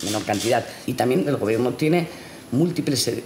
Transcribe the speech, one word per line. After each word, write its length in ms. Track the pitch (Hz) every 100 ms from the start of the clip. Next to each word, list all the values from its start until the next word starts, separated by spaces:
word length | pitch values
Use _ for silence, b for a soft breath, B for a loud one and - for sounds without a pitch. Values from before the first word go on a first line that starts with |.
menor 200 | 95 107
cantidad. 420 | 107 104 107 120 B B -
Y 80 |
también 320 | 123 117 156 151
el 80 | 123
gobierno 380 | 104 113 127
tiene 340 | - 156 175 165 B B B -
múltiples 560 | 127 170 156 151 127 -
ed-, 160 | 120